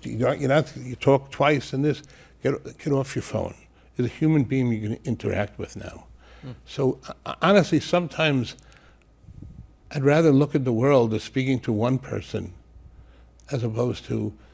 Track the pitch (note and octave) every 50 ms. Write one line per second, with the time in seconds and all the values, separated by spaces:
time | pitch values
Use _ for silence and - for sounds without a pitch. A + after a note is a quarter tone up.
0 | - - A#2 A2 A#2+ B2 D3 - C#3+ C3 C#3 D#3 C#3+ - - B2+ B2 B2+ A#2+ -
1 | - C#3 C3+ C3+ C#3 - - - C#3+ D3 D3+ C#3 - - - C3+ C#3+ D3+ B2+ -
2 | - - - - - - _ _ - C3 C3 - - - - - - D#3 C#3+ C3+
3 | C3+ - - A#2 - - - G#2 F2+ F2 - - - _ _ _ _ _ _ -
4 | B2 A#2+ - - D#3+ D#3 D#3+ D3+ B2 G#2+ C3+ C3 B2+ A#2+ A2+ G#2+ G#2+ G#2 A2+ -
5 | - - A2+ - - G#2 F#2 F#2+ G#2 - - - - - - G2 F#2+ F2+ - F2
6 | - - - - - - - - - C3 A#2+ - - - - - C#3 C3 - -
7 | - - - _ - - - - - F3 G#3 G3+ E3 - E3+ D3 - - - F3+
8 | F3 D3+ - - D#3+ D3+ C#3 C3 A#2 - - - - - - - _ _ _ _
9 | _ _ _ _ _ - - - - - - - - - _ _ _ - - C#3+
10 | C3 C#3+ D3 D#3+ E3 D#3+ C#3 C3+ D3 C#3+ - D3 B2+ B2 A#2 A2 B2+ C#3+ C#3+ C3
11 | B2 A2+ A2 G#2+ - - - C3 C3 C3+ C3+ B2 - B2+ A2+ G#2 A2+ B2 C3 C3
12 | - - A2+ G2+ - - - G#2+ - F#2 F#2 - - _ - - - - - -
13 | - - - - - _ _ _ - - - A#2+ A#2 A2+ A2 A#2+ B2 B2 A#2 -
14 | - - A#2 A2 G#2+ G#2+ - - - -